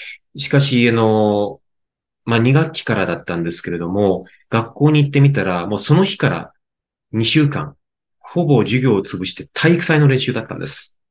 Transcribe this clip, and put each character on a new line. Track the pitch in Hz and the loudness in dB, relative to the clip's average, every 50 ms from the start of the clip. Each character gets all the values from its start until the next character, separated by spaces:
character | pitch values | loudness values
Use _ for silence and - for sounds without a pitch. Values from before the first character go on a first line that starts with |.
| - - - - _ _ _ | -20 -20 -20 -20 _ _ _
し | 139 - - | -10 -4 0
か | - 139 | 2 2
し、 | 139 - 131 120 120 120 | 2 2 2 2 2 2
あ | |
の | 113 113 113 110 110 107 107 104 104 104 104 101 - - | 2 2 2 2 2 2 2 2 2 0 -2 -4 -6 -12
ー、 | _ _ _ _ _ _ _ _ _ _ _ _ _ | _ _ _ _ _ _ _ _ _ _ _ _ _
ま | 117 117 | 0 0
あ、 | 113 | 2
二 | 117 131 139 | 4 4 4
学 | 156 165 - | 4 2 0
期 | - - - | -4 -8 -6
か | - 113 | -4 -2
ら | 101 92 | -2 -2
だ | 90 85 | -4 -4
っ | 82 - | -6 -6
た | - 90 | -6 -6
ん | 85 85 | -4 -4
で | 85 | -6
す | 85 - | -8 -8
け | - 90 | -10 -8
れ | 87 82 | -8 -6
ど | 85 87 | -6 -4
も、 | 92 101 104 98 92 90 - - _ _ _ _ | -2 0 0 0 0 -2 -6 -14 _ _ _ _
学 | - 113 113 - | -2 -2 -2 -4
校 | - - 147 151 | -2 0 2 4
に | 151 151 143 | 4 4 2
行 | 139 | 2
っ | |
て | 139 143 | 4 4
み | 143 139 - | 4 4 4
た | 110 92 | 2 -2
ら、 | 95 90 87 87 | -2 -2 -4 -4
も | 101 104 | -4 -4
う | 101 | -4
そ | - - 143 | 2 2 4
の | 175 196 | 4 4
日 | 196 - | 0 -2
か | - - - | -2 -2 -2
ら | 90 80 - - _ _ _ _ _ _ _ _ _ _ _ _ | -2 -4 -8 -14 _ _ _ _ _ _ _ _ _ _ _ _
二 | - 110 113 | -4 -4 -2
週 | - - 156 147 143 | 0 2 2 2 2
間、 | - - - - - _ _ _ _ _ _ _ _ _ | 0 -4 -8 -10 -14 _ _ _ _ _ _ _ _ _
ほ | - - - 175 170 | -20 -6 -4 -2 2
ぼ | 151 139 113 | 2 2 2
授 | 101 95 113 131 | 2 0 0 0
業 | 131 127 104 | 2 2 0
を | 95 | 0
潰 | 95 - - 87 92 | -2 -4 -8 -8 -8
し | - - | -10 -10
て | - - - | -12 -16 -12
体 | _ - - 160 175 | _ 0 2 2 2
育 | 170 - | 2 0
祭 | - 160 151 | 0 2 4
の | 147 135 | 4 4
練 | 131 120 | 2 2
習 | - 127 | -2 -4
だ | 113 113 | -6 -6
っ | 110 - | -8 -8
た | - | -10
ん | - | -10
で | - | -10
す。 | - - - - - _ _ _ _ | -10 -10 -12 -14 -16 _ _ _ _